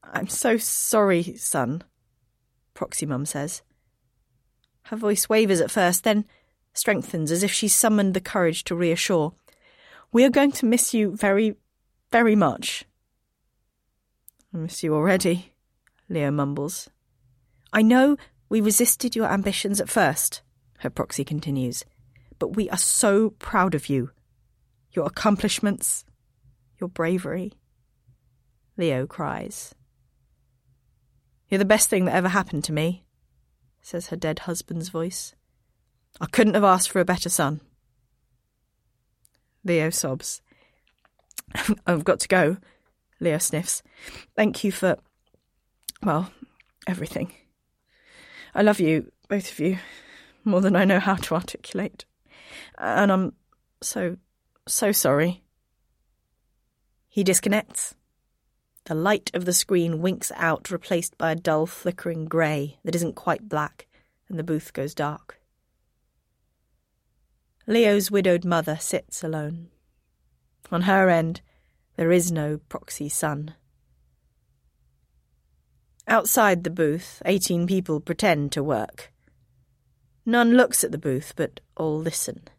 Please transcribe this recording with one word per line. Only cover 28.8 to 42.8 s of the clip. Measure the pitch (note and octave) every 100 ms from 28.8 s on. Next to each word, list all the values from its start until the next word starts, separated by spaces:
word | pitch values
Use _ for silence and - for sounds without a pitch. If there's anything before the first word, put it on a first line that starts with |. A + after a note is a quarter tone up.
| E3+ C3 C#3
cries. | - D3 - - - - _ _ _ _ _ _ _ _ _ _ _ _ _ _ _ _ _ _
"You're | G3
the | G3
best | G#3+ -
thing | G3+ F#3
that | E3+
ever | F#3
happened | F#3+ F3+ D3+ -
to |
me," | D3+ D#3+ F3+ _ _ _ _ _ _ _ _
says | - E3+ F3
her | E3+
dead | E3 D#3
husband's | - E3+ - E3+ F3
voice. | E3+ E3 F3+ - _ _ _ _ _ _ _ _ _
"I | D#3
couldn't | - A3 G3+
have |
asked | G3+ F#3 -
for | G3
a | F3+
better | F3+ F3
son." | - D3 D3+ _ _ _ _ _ _ _ _ _ _ _ _ _ _ _ _ _ _ _ _
Leo | F#3+ E3+ D#3
sobs. | - C#3+ C3 - - _ _ _ _ _ _ _ _ _ - -
<laughs> | - - G#3 -
"I've | E3+
got | D3 E3
to | -
go," | F#3 D#3 F#3 _ _